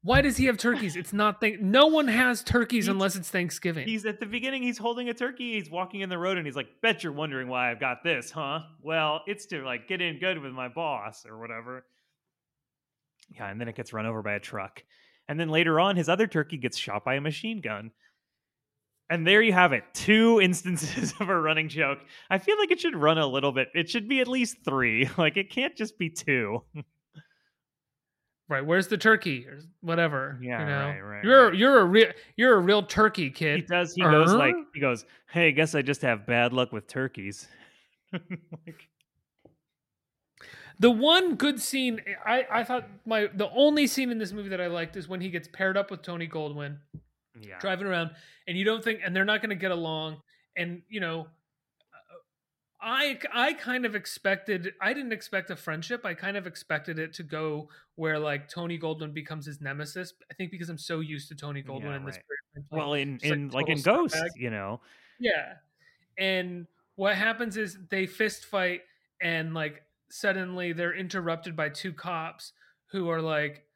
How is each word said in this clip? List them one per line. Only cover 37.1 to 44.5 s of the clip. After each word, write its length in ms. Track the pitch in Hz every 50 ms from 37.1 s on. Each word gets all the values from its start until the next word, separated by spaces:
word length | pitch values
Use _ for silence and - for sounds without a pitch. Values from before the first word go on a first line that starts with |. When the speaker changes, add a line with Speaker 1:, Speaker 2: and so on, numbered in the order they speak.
| _ - 95 98 101 - - -
Speaker 2:
<laughs> 600 | - - - _ _ _ _ _ _ _ _ _
Like 760 | - 175 - _ 185 160 _ _ 165 160 _ 170 160 - - _ _ _ _ _ _ _ _ _ _ _ _ - _ _ _ _ _ _ _ _ _ _ _ _ _ _ _ _ _ _ - - - - - - - _
Speaker 1:
The 100 | 180 240
one 440 | 247 214 254 302 330 370 370 359 285
good 260 | - - 294 277 240
scene, 400 | - - - 269 262 254 226 220 - 202 196 - -
I, 220 | 214 233 254 262 -
I 140 | - 226 233
thought 240 | 226 254 247 - - - - _
my, 240 | 220 226 214 208 202 -
the 160 | 190 208 -
only 360 | - 233 285 302 302 302 285
scene 240 | 254 - 269 262 247
in 80 | 240 220
this 140 | 214 180
movie 160 | 196 208 202
that 120 | 196